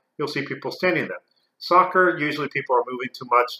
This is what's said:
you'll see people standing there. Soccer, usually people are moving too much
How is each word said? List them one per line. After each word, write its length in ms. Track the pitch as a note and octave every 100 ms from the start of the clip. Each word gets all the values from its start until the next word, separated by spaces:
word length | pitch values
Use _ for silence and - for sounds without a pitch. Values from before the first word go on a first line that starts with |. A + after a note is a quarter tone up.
| _ -
you'll 100 | D3
see 180 | D3 C#3
people 260 | C3+ B2+
standing 360 | - F#3 E3 G2+
there. 120 | F2+ - _ _ _
Soccer, 600 | - F3 F3+ F#3 F3+ E3
usually 300 | D3 D3 C#3
people 280 | C#3 - B2
are 80 | -
moving 220 | B2+ B2+
too 140 | - B2+
much 280 | A#2+ A#2+ -